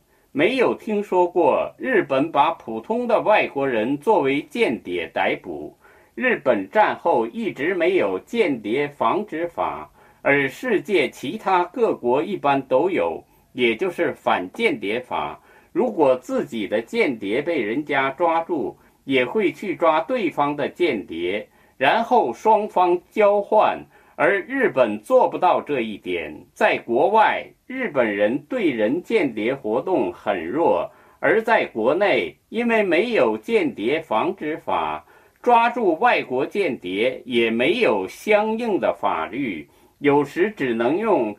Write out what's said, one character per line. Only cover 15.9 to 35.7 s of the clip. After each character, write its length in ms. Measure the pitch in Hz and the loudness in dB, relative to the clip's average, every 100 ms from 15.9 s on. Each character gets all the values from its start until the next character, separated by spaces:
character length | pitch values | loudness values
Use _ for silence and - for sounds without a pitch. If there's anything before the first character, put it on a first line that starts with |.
果 240 | 196 139 127 | 2 2 2
自 280 | - 262 | 0 -6
己 220 | 147 117 92 | -4 -6 -4
的 160 | 107 | -4
间 340 | 113 233 185 113 | -4 -2 -2 -2
谍 240 | 101 120 | -4 -2
被 200 | 151 160 | -2 -4
人 240 | 104 120 | -2 -4
家 260 | 151 139 135 | -2 -2 -2
抓 300 | 135 170 165 | 0 0 0
住， 340 | 165 160 92 - _ _ | -2 -4 -6 -10 _ _
也 200 | - 131 | -2 0
会 280 | 123 220 180 | 0 0 0
去 240 | 147 202 143 | -2 -8 0
抓 240 | 165 156 | 2 2
对 280 | 165 254 175 | 0 -2 -2
方 280 | - 143 147 | -2 -2 -2
的 120 | 120 | -6
间 380 | - 175 113 - | -2 -2 -2 -6
谍， 420 | 82 87 104 - _ _ - | -6 -4 -4 -8 _ _ -2
然 260 | 131 208 | 2 2
后 300 | 226 247 143 | 2 2 2
双 360 | 113 214 214 208 | -2 2 2 2
方 320 | - 180 180 - | 0 2 2 -2
交 280 | - 202 208 | 2 4 4
换， 380 | 202 220 139 98 143 _ _ - | 2 2 2 0 -10 _ _ 0
而 240 | 151 196 | 2 2
日 280 | 214 269 208 | -2 -2 0
本 320 | 131 117 107 | 2 2 0
做 280 | - 254 247 | 2 4 4
不 100 | 196 | 2
到 240 | 180 117 | 2 0
这 200 | - 139 | -2 -4
一 140 | 113 98 | -4 -6
点。 380 | 90 87 76 78 90 | -6 -6 -6 -12 -14
在 260 | - 208 135 | 0 0 0
国 320 | - 117 175 | 0 2 4
外， 360 | 208 135 95 - _ - | 4 4 0 -8 _ -12
日 180 | 254 240 | -8 -4
本 280 | 139 117 101 | 0 0 2
人 200 | 104 139 - | 0 0 -4
对 220 | 262 175 | -2 0
人 300 | 117 107 165 | 0 0 -2
间 320 | - 226 147 | 0 0 0
谍 220 | 107 110 | -2 -4
活 260 | 139 107 117 | -4 -2 -2
动 320 | 135 180 95 | 0 -2 -2
很 320 | - 110 95 | -4 -4 -4
弱， 460 | 80 139 151 90 - - _ - | -2 0 2 2 -2 -10 _ -4
而 200 | 135 202 | 2 2
在 240 | 220 220 - | 2 0 0
国 280 | 113 110 | 0 0
内， 420 | 359 208 - 85 - - | 2 2 2 -2 -10 -10
因 180 | 214 240 | -4 0
为 160 | 226 | 2
没 300 | 196 160 240 | 2 2 2
有 260 | 208 117 107 | 2 2 0
间 340 | - 226 156 | 0 0 0
谍 280 | 101 107 156 | -2 -2 -2
防 340 | 160 110 151 | -2 -2 -2
止 220 | 202 151 170 | -4 -8 -8
法， 480 | - 87 78 76 - _ _ _ | -4 -4 -2 -6 -12 _ _ _
抓 280 | 247 233 233 | 2 4 4